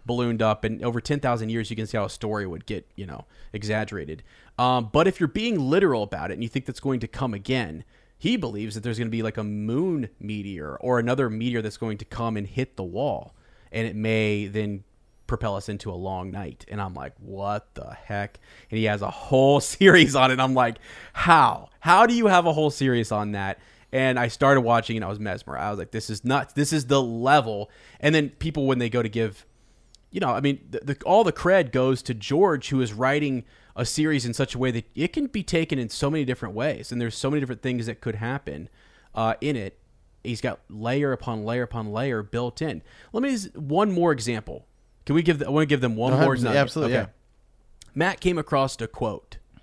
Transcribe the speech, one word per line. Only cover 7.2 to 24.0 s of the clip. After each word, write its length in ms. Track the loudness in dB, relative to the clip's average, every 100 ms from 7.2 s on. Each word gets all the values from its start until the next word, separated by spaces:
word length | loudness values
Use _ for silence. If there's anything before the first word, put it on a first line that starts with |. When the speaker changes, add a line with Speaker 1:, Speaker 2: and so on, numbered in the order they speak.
| -4
Speaker 1:
again, 500 | -4 -4 -4 -4 -8 -16 _ _ _
he 180 | -2 -2
believes 360 | -2 -6 -8 -6
that 60 |
there's 160 | -6 -4
gonna 120 | -4
be, 120 | -2
like, 140 | -4 -4
a 80 |
moon 640 | -6 -4 -4 -2 -2 -2 -6 -8
meteor 580 | -8 -8 -8 -8 -10 -6
or 220 | 0 2
another 300 | 2 2 0
meteor 320 | 0 -2 -2
that's 160 | -4 -6
going 220 | -8 -8
to 60 | -8
come 320 | -6 -4 -4
and 80 | -6
hit 300 | -6 -6 -6
the 60 |
wall, 520 | -8 -4 -4 -4 -10 _ _ -20 -12
and 160 | -6 -6
it 80 |
may 520 | -4 0 0 2 0 -2
then 380 | -4 -4 -6 -12 _ _ _ -8
propel 280 | -4 -4 -6
us 120 | -6
into 200 | -10 -8
a 40 |
long 360 | -8 -6 -6 -8
night. 340 | -10 -10 -14 -12
And 100 | -8
I'm 120 | -8
like, 220 | -8 -14 -14
"What 560 | -16 -10 -6 -6 -8
the 160 | -18 -16 -16
heck?" 340 | -8 -6 -6 -10 _ -20 -8
And 60 | -2
he 80 |
has 160 | 0 0
a 100 | -4
whole 500 | -8 0 4 6 6
<laughs> 140 | 2 6
series 360 | 10 10 8
on 160 | 6 4
it. 80 | 4
I'm 120 | 2
like, 240 | 4 2 0 -14 -20 -14
"How? 560 | -2 6 8 8 2 -8 _
How 240 | 4 8 8
do 60 |
you 120 | 6 4
have 180 | 6
a 80 | 4
whole 180 | 2 0
series 400 | 2 2 2 0
on 220 | -2 -2
that?" 260 | -4 -4 -6 -12 _ -6
And 260 | 0